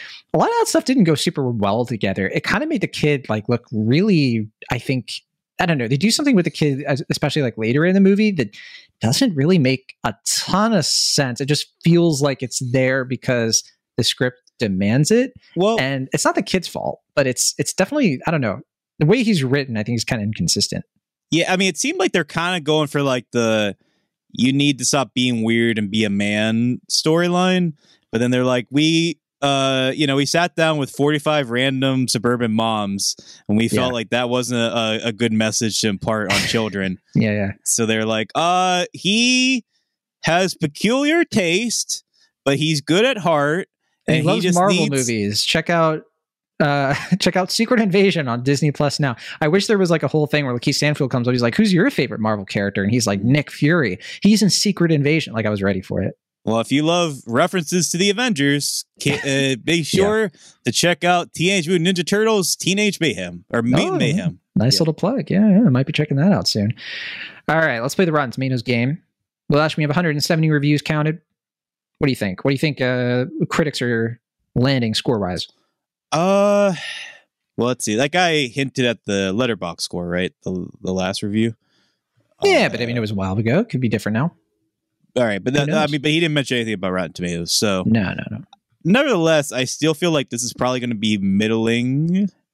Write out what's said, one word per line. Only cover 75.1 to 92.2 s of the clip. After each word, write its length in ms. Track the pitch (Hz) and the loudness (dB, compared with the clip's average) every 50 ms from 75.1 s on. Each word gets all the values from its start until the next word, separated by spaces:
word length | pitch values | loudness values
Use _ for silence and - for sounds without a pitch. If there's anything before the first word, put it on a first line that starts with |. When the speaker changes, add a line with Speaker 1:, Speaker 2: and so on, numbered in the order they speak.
| 123 104 98 90 90 82 - - _ _ _ _ _ _ _ _ _ _ _ _ | 0 0 -2 -2 -4 -6 -8 -10 _ _ _ _ _ _ _ _ _ _ _ _
Speaker 2:
Uh, 640 | - 156 175 190 196 202 202 208 202 202 202 196 175 143 - - - - - - - - _ _ _ _ _ _ _ | -2 0 2 2 2 4 4 4 4 2 2 2 0 -4 -8 -10 -12 -12 -14 -16 -20 -20 _ _ _ _ _ _ _
well, 100 | - 113 | -2 -2
let's 160 | 123 127 - - | -2 -2 -2 -2
see. 120 | 110 104 | -2 0
That 160 | 110 139 147 | 0 0 0
guy 360 | 165 180 185 170 160 151 139 | 2 2 2 2 2 0 0
hinted 380 | 117 - 139 139 131 - - 127 | -2 -2 -4 -6 -4 -2 0 0
at 180 | 120 113 - _ | 0 0 -2 _
the 280 | - 101 98 98 95 95 | -2 -2 0 0 0 0
Letterboxd 480 | 110 127 120 113 92 95 85 82 - | 0 -2 -2 -2 -4 -6 -8 -8 -8
score, 260 | - - - 87 87 | -10 -8 -8 -8 -6
right? 240 | 87 87 90 92 82 - _ _ | -4 -2 -2 -2 -4 -6 _ _
The, 240 | 98 92 92 90 - - _ | -8 -6 -6 -8 -10 -12 _
the 120 | 95 92 92 | -8 -6 -4
last 280 | 92 92 92 104 - | -2 -2 -4 -4 -4
review. 340 | - 101 104 110 110 117 113 - _ _ _ _ _ _ _ _ _ _ _ _ _ _ _ _ - | -6 -2 0 0 0 0 -2 -8 _ _ _ _ _ _ _ _ _ _ _ _ _ _ _ _ 2
Speaker 1:
Yeah, 260 | 403 370 294 202 139 | 4 4 4 4 2
but 100 | 123 110 | 0 -2
I 40 | 120 | -4
mean, 100 | 117 120 | -2 -2
Speaker 2:
Uh, 40 | 120 | -2
Speaker 1:
it 20 | |
was 100 | 110 104 | -2 -2
a 40 | 110 | -2
while 220 | 98 95 92 98 | -4 -2 -2 -2
ago. 280 | 110 107 113 127 185 240 | 0 0 2 2 2 0
Could 160 | - - 127 | 0 -2 -2
be 80 | 131 113 | 0 0
different 240 | 113 104 - 107 107 | -2 -2 -2 -2 0
now. 200 | 110 147 175 - _ _ _ _ _ _ _ _ _ _ _ _ _ _ _ - | 0 -2 -2 -4 _ _ _ _ _ _ _ _ _ _ _ _ _ _ _ -2
Speaker 2:
All 80 | 127 123 | 0 0
right, 180 | 110 101 95 - | 0 0 -2 -2
but 100 | 123 135 | 0 0
Speaker 1:
Who 60 | 147 143 | 0 0
Speaker 2:
that, 40 | 143 | 2
I 20 | 156 156 | 0 0
Speaker 1:
knows? 100 | 151 147 | 0 0
Speaker 2:
mean, 100 | 151 147 | -2 -2
but 100 | 123 151 | 0 0
he 80 | 151 165 | 2 2
didn't 160 | 170 160 151 | 0 0 0
mention 220 | 147 127 - 127 | -2 0 0 -2
anything 180 | 120 113 110 107 | -2 -2 -2 -4
about 160 | 92 95 92 92 | -4 -4 -2 -2
Rotten 200 | 92 90 - - | -2 -4 -6 -6
Tomatoes, 380 | - 90 87 87 85 85 - | -6 -6 -4 -4 -4 -4 -2
so 320 | - - 113 104 95 92 92 | -2 0 0 0 0 0 0
Speaker 1:
No, 260 | 113 110 113 95 87 - | 0 0 0 0 -2 -4
no, 100 | - - - | -8 -8 -10
no. 140 | 107 107 - - - _ _ _ _ _ - | -10 -12 -14 -16 -20 _ _ _ _ _ 0
Speaker 2:
nevertheless, 680 | 160 202 262 311 285 226 175 165 165 160 151 139 - | 2 2 2 2 2 2 2 2 4 2 2 0 -2
I 120 | 110 127 131 | -4 -4 -4
still 280 | 120 - - 147 156 156 | -4 -4 0 0 0 0
feel 160 | - 180 175 | 0 0 0
like 180 | 160 143 127 - | 2 0 0 -2
this 140 | - 117 123 | -6 -6 -6
is 100 | 117 - | -6 -4
probably 260 | - 123 123 127 127 | -2 -2 -2 -2 -2
gonna 140 | 120 120 117 | -4 -4 -4
be 220 | 101 113 107 107 | -2 0 0 0
middling. 1120 | 101 95 98 98 101 107 110 113 113 110 113 117 120 120 127 131 143 160 165 180 190 | 0 2 2 2 2 2 2 0 0 0 0 0 0 0 0 0 0 0 0 0 0